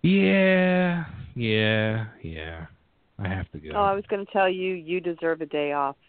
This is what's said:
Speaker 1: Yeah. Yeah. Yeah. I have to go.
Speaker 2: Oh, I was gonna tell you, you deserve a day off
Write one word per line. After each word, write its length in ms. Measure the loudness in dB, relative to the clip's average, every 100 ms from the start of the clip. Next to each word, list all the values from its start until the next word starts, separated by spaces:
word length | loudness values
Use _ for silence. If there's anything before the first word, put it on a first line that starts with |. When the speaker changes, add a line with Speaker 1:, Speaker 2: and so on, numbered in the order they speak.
Speaker 1:
Yeah. 1000 | 4 4 6 4 4 4 4 2 2 -2 -6 -12 -12 -4
Yeah. 680 | 0 2 4 2 2 -2 -6 -10
Yeah. 420 | -12 -12 -12 -12 -16 -18 _ _ _ -8
I 80 | -6
have 240 | -4 -6
to 80 | -12
go. 120 | -8 0
Speaker 2:
Oh, 60 |
I 120 | 0
was 120 | 0 -4
gonna 160 | -6 -2
tell 160 | 2 2
you, 260 | 0 -4
you 280 | -6 -4 -4
deserve 400 | -4 -4 -4 -4
a 40 | -4
day 280 | -4 -2
off 240 | -2 -4 -6